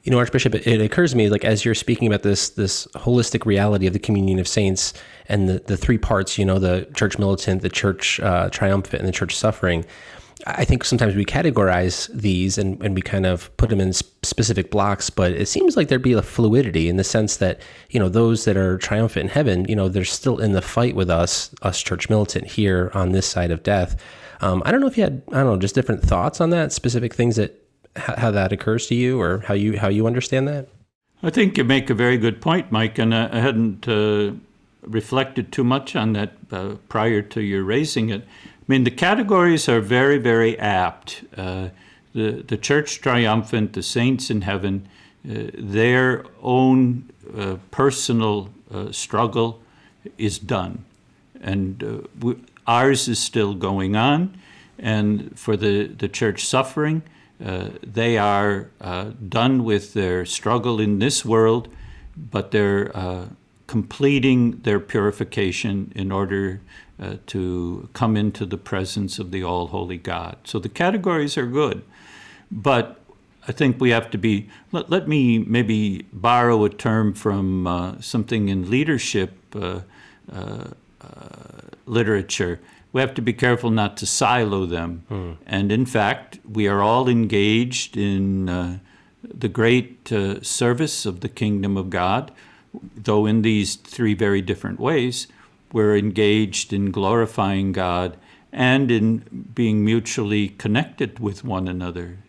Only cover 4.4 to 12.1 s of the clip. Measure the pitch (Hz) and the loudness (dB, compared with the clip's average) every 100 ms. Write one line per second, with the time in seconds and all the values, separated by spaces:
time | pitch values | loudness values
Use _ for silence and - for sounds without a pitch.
4.4 | 90 - 98 95 - - - - - 104 | 0 2 2 0 -4 -6 -20 -20 -4 0
5.4 | 95 92 - 98 - 113 - 104 95 - | 2 0 -2 -2 2 2 2 0 0 0
6.4 | 95 95 92 90 - - 104 - 98 98 | 2 2 2 0 -2 -2 -2 0 0 0
7.4 | - 92 92 - 101 95 - - 101 87 | 0 -2 -2 0 -2 0 -2 0 0 0
8.4 | 92 - 98 98 95 - 95 - 87 - | 0 0 0 0 -2 -4 -2 -2 -4 0
9.4 | 110 104 90 85 - - - - - - | -2 0 0 0 -4 -14 -20 -20 -20 -14
10.4 | - - - 127 - 120 113 98 98 139 | -10 -2 2 2 2 2 2 2 0 2
11.4 | 165 110 95 90 90 - - | 2 4 4 4 2 -2 -8